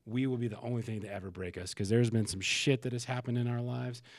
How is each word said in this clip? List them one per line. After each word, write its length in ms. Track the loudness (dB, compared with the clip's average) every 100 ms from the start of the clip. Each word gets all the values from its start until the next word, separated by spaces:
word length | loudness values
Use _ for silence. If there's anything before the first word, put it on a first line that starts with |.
we 220 | -6 -2 0
will 100 | 0
be 120 | -2
the 120 | -4
only 220 | -4 -4
thing 180 | -2 -6
to 120 | -6
ever 180 | -8 -8
break 280 | -8 -8 -6
us, 160 | -8
'cause 140 | -2 4
there's 220 | 6 6
been 160 | 4 2
some 140 | 0
shit 420 | 0 2 4 2
that 100 | 2
has 120 | -4
happened 340 | -4 -4 0 0
in 80 | 2
our 140 | 0
lives. 420 | -2 -4 -6 -8 -14